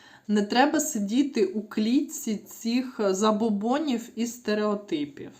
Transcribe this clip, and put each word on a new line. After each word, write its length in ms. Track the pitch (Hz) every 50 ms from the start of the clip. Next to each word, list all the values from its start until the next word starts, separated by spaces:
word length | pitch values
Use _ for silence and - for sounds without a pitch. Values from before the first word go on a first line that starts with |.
| - - - - _ -
не 140 | 208 214
треба 380 | 202 - 233 240 269 302 320 302
сидіти 680 | - - - 220 202 196 226 269 285 277 - 233 196
у 160 | 185 - 214
клітці 760 | 202 - - 226 214 226 247 294 - - - - - 233 208 185
цих 600 | - - - - - 226 240 254 254 254 - - 208 190
забобонів 1000 | 190 185 214 214 214 202 226 226 208 196 208 240 262 302 320 285 240 226 - - -
і 120 | 220 233 233
стереотипів. 1040 | - - - 214 214 214 214 208 208 202 - - 175 151 147 143 - - - 185 -